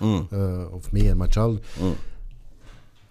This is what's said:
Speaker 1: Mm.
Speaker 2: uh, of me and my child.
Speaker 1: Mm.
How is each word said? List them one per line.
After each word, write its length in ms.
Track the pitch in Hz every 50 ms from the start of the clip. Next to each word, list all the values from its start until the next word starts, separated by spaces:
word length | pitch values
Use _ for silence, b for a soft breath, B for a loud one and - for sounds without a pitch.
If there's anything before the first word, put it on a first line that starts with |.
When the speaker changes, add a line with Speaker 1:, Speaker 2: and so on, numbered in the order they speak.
Speaker 1:
Mm. 320 | - 110 104 95 98 -
Speaker 2:
uh, 420 | 101 98 98 92 92 90 90 90 90
of 160 | 90 - -
me 160 | - 101 104 101
and 100 | 92 90
my 80 | 90 87
child. 320 | - 107 110 117 113 104 B B B -
Speaker 1:
Mm. 180 | 90 95 - B B B B B B - - - - - - b b b b b b b b b b b